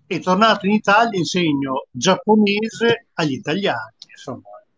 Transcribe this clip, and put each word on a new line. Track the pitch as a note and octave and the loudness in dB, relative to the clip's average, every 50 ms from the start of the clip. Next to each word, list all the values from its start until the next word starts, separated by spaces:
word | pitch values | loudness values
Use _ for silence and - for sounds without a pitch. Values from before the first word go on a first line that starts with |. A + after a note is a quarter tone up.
| _ | _
e | - F#3+ D#3 | -8 -8 -6
tornato | - F#3 F#3 F#3+ A3 A3 G#3 G3 - | -2 0 2 4 4 4 4 2 0
in | G3 G#3+ | 0 0
Italia | G#3+ - G3+ G3 A3 A#3 A3+ G3+ F#3 | 0 2 4 4 4 4 2 0 -4
insegno | D#3+ - - F#3 F3 D#3+ C#3+ C#3 C#3 C3+ C3 C#3 - - | -4 -2 -2 -2 0 0 -2 -2 -4 -4 -6 -8 -8 -10
giapponese | - B2 B2 F3 F#3 F3+ - G#3 G#3+ A3 G#3 G3+ G3+ G#3 A3 A3+ - - A3 A#3 A#3 A3+ - _ _ | -8 -2 2 2 2 2 2 2 4 4 4 2 0 -2 -4 -6 -4 -2 0 0 0 0 -4 _ _
agli | - E3 D3+ C3 | -4 -2 -2 -2
italiani, | G2+ G2+ C#3+ D#3 G3 G3 F3 C3 A#2 A2 - - - - - | -4 -4 -4 -4 -2 -2 -2 -2 -4 -6 -12 -16 -20 -20 -20
insomma. | _ - - - B2 G2+ - G#2 G#2 G#2 _ _ _ | _ -20 -14 -14 -14 -14 -16 -20 -20 -20 _ _ _